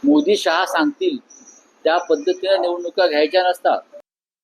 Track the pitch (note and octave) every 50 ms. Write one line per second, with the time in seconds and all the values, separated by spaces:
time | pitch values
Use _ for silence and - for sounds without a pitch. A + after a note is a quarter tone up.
0 | - C#4 D4 D4+ - F3+ G#3 G3 - - D#4+ - F#3 - - E4+ D#3 D4 D4 _
1 | F#4 F#4 D4 - - _ - - - - - _ _ _ _ _ _ D#3 D#3+ F3
2 | - - D#3+ D3 C#3+ F#3 F3+ F3+ - F#3 G3 F#3+ F3 F3 F3 F3 F3 F3 - -
3 | F#3 F3 D3+ D3 D#3 D3+ C#3+ F#3 F3+ F3+ F3+ - _ F3+ C3+ - - _ _ -
4 | - _ _ _ _ _ _ _